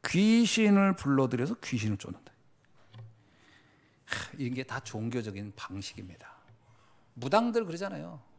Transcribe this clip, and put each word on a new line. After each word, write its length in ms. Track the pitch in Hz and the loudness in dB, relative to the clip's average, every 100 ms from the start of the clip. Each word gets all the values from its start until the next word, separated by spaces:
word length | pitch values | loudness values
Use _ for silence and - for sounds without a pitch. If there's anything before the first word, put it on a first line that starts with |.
"귀신을 920 | - 170 214 226 233 - 214 202 196 185 | 0 4 6 6 4 4 6 6 6 2
불러들여서 580 | 139 135 131 120 139 233 | 2 2 2 0 -2 -4
귀신을 360 | - 120 107 101 | -4 -2 -2 -4
쫓는다." 360 | - 92 - _ _ _ _ _ _ - - _ _ _ _ _ _ _ _ _ | -8 -14 -18 _ _ _ _ _ _ -20 -20 _ _ _ _ _ _ _ _ _
하, 260 | - - - - | -8 -8 -8 -8
이런 180 | 127 | -6
게 100 | 127 | -6
다 160 | 131 123 | -8 -10
종교적인 760 | - 110 113 123 110 98 104 - | -8 -6 -4 -4 -6 -8 -12 -12
방식입니다. 800 | - 95 98 110 90 80 - - _ - _ _ _ _ _ | -12 -10 -12 -14 -18 -18 -20 -20 _ -20 _ _ _ _ _
무당들 500 | - 127 202 240 226 | -10 0 2 2 -2
그러잖아요. 640 | 196 170 196 170 165 160 - | -4 -8 -8 -10 -12 -16 -20